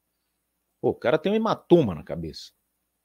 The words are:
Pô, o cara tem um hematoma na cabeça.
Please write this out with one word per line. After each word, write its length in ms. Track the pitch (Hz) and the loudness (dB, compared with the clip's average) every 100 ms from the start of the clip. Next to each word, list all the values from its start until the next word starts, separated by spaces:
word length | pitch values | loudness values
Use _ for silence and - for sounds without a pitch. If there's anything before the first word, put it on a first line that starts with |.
| _ _ _ _ _ _ _ _ | _ _ _ _ _ _ _ _
Pô, 120 | 127 | -4
o 40 | |
cara 220 | - 117 156 | -2 0 0
tem 160 | 196 | 0
um 20 | |
hematoma 600 | 220 220 - - 175 110 | -2 -2 -4 4 4 4
na 80 | 76 | -4
cabeça. 500 | - 82 78 - - _ _ _ _ _ | -10 -8 -8 -12 -20 _ _ _ _ _